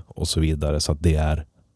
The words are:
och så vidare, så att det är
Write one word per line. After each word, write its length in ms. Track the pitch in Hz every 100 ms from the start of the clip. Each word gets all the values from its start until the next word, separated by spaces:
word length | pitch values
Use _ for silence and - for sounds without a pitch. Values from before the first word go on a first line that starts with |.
| -
och 220 | - -
så 120 | 85
vidare, 400 | 80 76 73 73
så 120 | -
att 100 | 73
det 120 | 82
är 320 | 78 76 76 - _ _